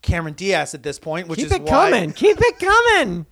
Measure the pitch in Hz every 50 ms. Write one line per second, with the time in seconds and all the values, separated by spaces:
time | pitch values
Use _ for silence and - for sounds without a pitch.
0 | - - - 170 165 156 151 147 180 196 190 160 147 - - 147 117 147 139 -
1 | - 160 156 170 185 170 165 185 277 - - 359 147 156 - 277 359 - 339 226
2 | 175 156 - - - 415 415 - 453 480 - - - 381 403 453 466 480 440 381
3 | 294 208 175 175 160 _